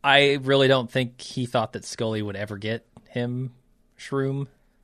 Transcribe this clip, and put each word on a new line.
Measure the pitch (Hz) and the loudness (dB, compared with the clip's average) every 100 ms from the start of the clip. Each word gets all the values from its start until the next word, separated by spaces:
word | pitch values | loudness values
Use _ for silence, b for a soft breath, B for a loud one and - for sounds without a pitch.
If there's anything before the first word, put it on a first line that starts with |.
I | 139 139 143 143 | 6 6 6 2
really | 131 139 135 | 2 4 6
don't | 135 117 | 4 2
think | 131 123 - | -2 -4 -6
he | - - | -10 -6
thought | 120 127 110 | -2 -2 -2
that | 104 | -8
Scully | - - 113 110 | -12 -6 -4 -2
would | 104 98 | -4 -6
ever | 104 101 | -8 -6
get | 107 113 _ - _ | -6 -6 _ -20 _
him | 123 120 123 131 _ _ _ _ _ | -6 -4 -4 -8 _ _ _ _ _
shroom, | - 139 135 135 139 _ _ _ | -6 -2 -2 -4 -8 _ _ _